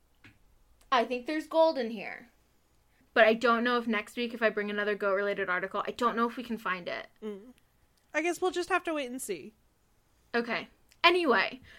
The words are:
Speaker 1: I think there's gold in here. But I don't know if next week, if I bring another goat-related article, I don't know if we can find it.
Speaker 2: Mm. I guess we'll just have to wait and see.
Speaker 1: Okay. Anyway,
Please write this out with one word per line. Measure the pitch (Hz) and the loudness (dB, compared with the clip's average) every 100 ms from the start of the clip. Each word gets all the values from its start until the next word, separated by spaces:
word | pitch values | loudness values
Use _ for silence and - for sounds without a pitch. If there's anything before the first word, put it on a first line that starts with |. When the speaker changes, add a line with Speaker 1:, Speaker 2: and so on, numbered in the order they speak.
| _ _ - _ _ _ _ _ - | _ _ -20 _ _ _ _ _ 0
Speaker 1:
I | 254 233 | 2 2
think | 247 240 | -2 -4
there's | 311 - | -6 0
gold | 320 320 269 | 4 4 4
in | 226 | -4
here. | 220 135 - - _ _ _ _ _ _ _ _ | -6 -10 -12 -18 _ _ _ _ _ _ _ _
But | 240 220 | 6 6
I | |
don't | 226 247 233 | 6 4 4
know | 240 247 | 2 0
if | 233 | 0
next | 208 220 - | -2 -4 -6
week, | 240 | -6
if | 233 | 0
I | 220 | 0
bring | 214 208 | 0 -4
another | 208 208 202 | -2 -2 0
goat-related | 202 190 202 196 185 | 0 0 0 -2 -2
article, | 180 190 202 - | -2 -2 -6 -6
I | |
don't | 226 233 220 | -2 0 2
know | 233 | -2
if | 233 | -2
we | |
can | 233 220 | -8 -6
find | 196 185 175 | -4 -6 -6
it. | - - _ | -8 -10 _
Speaker 2:
Mm. | 214 202 240 - _ _ _ _ _ | -12 -12 -14 -20 _ _ _ _ _
I | 302 | -4
guess | 330 339 | -2 0
we'll | 370 | -2
just | 339 349 | -2 -2
have | 359 349 | -2 -2
to | |
wait | 302 254 | -4 -4
and | 254 | -8
see. | - 175 214 _ _ _ _ _ _ _ _ 240 | -8 -8 -10 _ _ _ _ _ _ _ _ -4
Speaker 1:
Okay. | 233 175 - _ _ _ | -4 -6 -8 _ _ _
Anyway, | 339 359 330 190 165 - - | 4 4 2 2 2 -4 -20